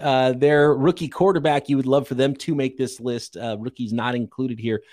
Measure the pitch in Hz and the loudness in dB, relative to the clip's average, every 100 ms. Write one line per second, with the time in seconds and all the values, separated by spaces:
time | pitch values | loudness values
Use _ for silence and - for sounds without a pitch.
0 | 147 131 131 127 143 147 147 135 139 170 | 0 2 2 4 4 6 4 4 2 0
1 | 156 - 190 170 151 143 139 139 127 143 | -4 0 2 2 0 0 0 0 2 0
2 | - 127 135 139 - 143 131 131 127 - | 0 0 0 0 -4 -2 -2 -4 -6 -6
3 | 123 120 - 85 117 107 120 - 113 117 | -6 -6 -10 -12 -8 -8 -8 -8 -6 -2
4 | 123 123 110 - 131 110 113 107 - | -2 -4 -6 -6 -6 -4 -4 -4 -6